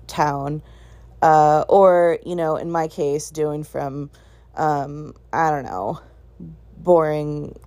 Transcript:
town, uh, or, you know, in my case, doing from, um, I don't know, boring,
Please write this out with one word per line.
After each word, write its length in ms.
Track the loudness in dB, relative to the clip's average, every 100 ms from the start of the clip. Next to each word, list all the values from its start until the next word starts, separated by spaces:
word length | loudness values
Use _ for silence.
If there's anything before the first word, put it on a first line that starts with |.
| -10
town, 540 | -4 -2 -2 -6 -8 -12 -20 -20 -20 -20 0
uh, 420 | 4 6 6 4 4
or, 500 | 6 6 6 4 0 -4
you 100 | -4
know, 220 | -2 -4
in 120 | -4
my 180 | -4 -4
case, 420 | -4 -4 -4 -6
doing 340 | -4 -4 -4
from, 460 | -8 -8 -8 -8 -12 -16 _ _ _ -4
um, 600 | -2 -2 -4 -10 -14 -18 _
I 180 | -2 0
don't 140 | -2
know, 360 | -6 -8 -8 -8 -14 -20 -20 -20 -20 -20 -20 -6
boring, 800 | 2 4 4 -2 -4 -8 -10 -16